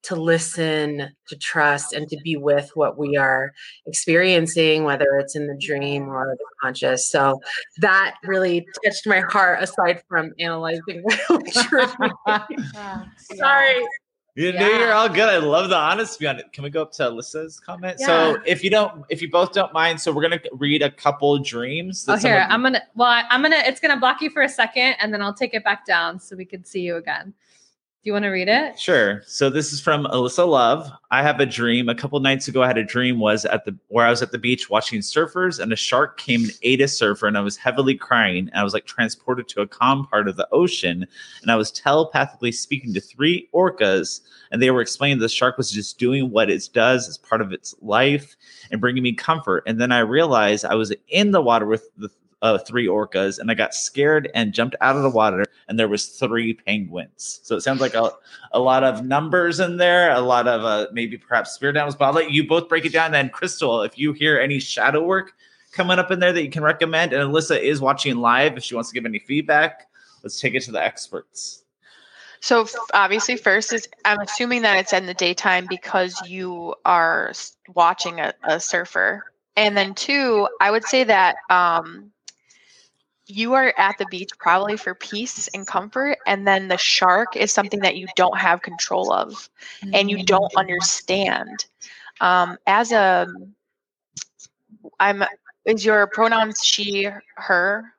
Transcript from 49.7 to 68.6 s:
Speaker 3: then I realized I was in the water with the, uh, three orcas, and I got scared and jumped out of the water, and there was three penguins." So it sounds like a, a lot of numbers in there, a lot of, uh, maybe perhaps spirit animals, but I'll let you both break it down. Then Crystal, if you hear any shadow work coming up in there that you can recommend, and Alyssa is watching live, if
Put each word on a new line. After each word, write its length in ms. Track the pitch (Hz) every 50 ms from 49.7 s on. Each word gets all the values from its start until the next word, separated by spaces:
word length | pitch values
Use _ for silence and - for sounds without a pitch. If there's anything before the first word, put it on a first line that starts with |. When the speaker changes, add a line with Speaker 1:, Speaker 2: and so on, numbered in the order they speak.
| 113 113
Speaker 3:
then 100 | 120 123
I 80 | 123 120
realized 640 | 117 107 123 147 165 160 131 113 107 101 107 104 -
I 120 | - -
was 180 | 110 113 101 - - _ _
in 220 | 151 180 208 208
the 100 | 196 180
water 240 | 147 120 117 113 107
with 240 | 104 110 110 - - _ -
the, 100 | 104 101 _ _ _ _ _ _
uh, 160 | - 113 107 95
three 300 | - - 107 123 120 98
orcas, 500 | 87 107 107 104 - 95 95 98 95 -
and 140 | - 110
I 20 | 113
got 220 | 113 107 - -
scared 560 | - - - - 135 143 147 156 151 139 - -
and 200 | - 117 107 98
jumped 200 | - 117 127 - -
out 160 | - 127 135
of 80 | 143 139
the 60 | 135
water, 340 | 120 110 107 107 95 92 101 - _ _ _ -
and 100 | 107 113
there 120 | 113 107
was 160 | 104 104 - -
three 460 | - - 135 117 113 117 117 113 113
penguins." 880 | - _ - 104 107 98 82 82 87 - - _ _ - - - - _
So 140 | - 113 101
it 40 |
sounds 200 | - 131 135 127
like 140 | 135 123 113
a, 160 | 113 117 113 - - _ - - - - - -
a 60 | 120
lot 240 | 127 131 131 131 135
of 180 | 131 123 107 123
numbers 560 | 127 135 143 156 160 165 180 175 170 165 147
in 160 | 185 175 175
there, 380 | 175 175 180 175 180 175 170 139
a 80 | 123
lot 260 | 127 123 127 120 120 123
of, 160 | 120 113 110
uh, 240 | 113 107 107 107 - 107
maybe 240 | 117 117 113 113 117
perhaps 340 | _ _ 120 113 104 -
spirit 240 | - - 139 143 143
animals, 220 | 151 147 143 139 -
but 80 | 143
I'll 80 | 135 139
let 180 | 165 165 151
you 160 | 143 147 151 -
both 220 | 156 170 170 170
break 160 | 165 165 160
it 80 | 165 156
down. 180 | 160 160 160
Then 180 | 156 143 139 127
Crystal, 520 | - - - 180 - - 160 131 117 117
if 160 | 104 117 - -
you 160 | 139 151 143
hear 260 | 147 147 156 151 131
any 180 | 127 139 143 135
shadow 460 | 131 - - 120 107 131 143 151 165
work 300 | 175 190 190 185 - _ _ _ _ _ _ _ _ -
coming 260 | - 185 175 180 180
up 120 | 180 180
in 80 | 190 180
there 100 | 180 180
that 100 | 180 175
you 80 | 151 139
can 140 | 135 160 151
recommend, 480 | 151 156 156 165 165 165 160 170 175
and 180 | 127 139 143 139
Alyssa 300 | 143 160 151 - 160 131
is 200 | - 131 151 143
watching 340 | 135 131 135 135 - 143 127 120
live, 340 | 120 117 120 127 139 156 123
if 80 | 127